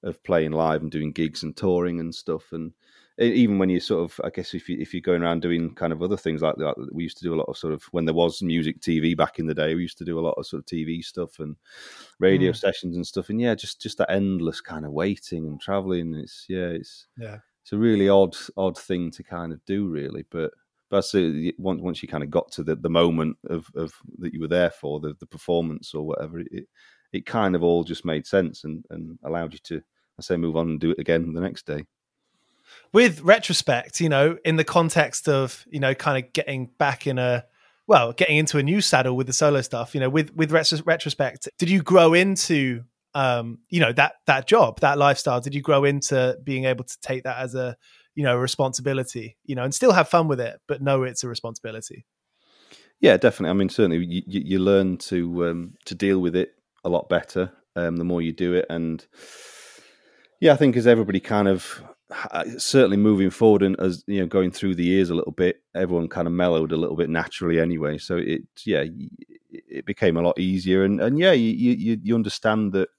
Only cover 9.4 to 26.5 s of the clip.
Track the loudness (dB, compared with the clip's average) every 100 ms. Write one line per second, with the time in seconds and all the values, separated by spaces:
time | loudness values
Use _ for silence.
9.4 | -6 -2 -2 -2 -6 -10 -8 -4 -4 -4
10.4 | -8 -12 -10 -8 -8 -8 -10 -10 -12 -10
11.4 | -14 -14 _ -20 -20 -20 -20 _ 4 6
12.4 | 4 2 -2 -2 -6 -8 -6 -8 -6 -2
13.4 | -2 -2 -6 -12 -12 -4 -2 0 0 -2
14.4 | -4 -6 -12 -12 -8 -4 -4 -6 -8 -10
15.4 | -8 -10 -6 -4 -2 -4 -4 -10 -12 -18
16.4 | -10 -8 -6 -8 -12 -20 _ -18 -16 -18
17.4 | _ _ _ 0 2 4 6 6 4 0
18.4 | -14 -4 -4 -4 -8 -6 -6 -10 -14 -10
19.4 | -10 -12 -6 -4 -4 -6 -8 -12 -10 -6
20.4 | -6 _ _ _ _ -2 2 0 2 0
21.4 | -4 -4 -6 -4 -6 -8 -8 -8 -2 -2
22.4 | -2 -8 -6 -4 0 2 2 2 -2 -4
23.4 | -8 -10 -8 -10 -10 -10 -20 -12 -10 -8
24.4 | -2 2 0 -2 -8 -8 -8 -12 -20 -16
25.4 | -2 -2 -2 -8 -10 -10 -6 -6 -8 -10
26.4 | -12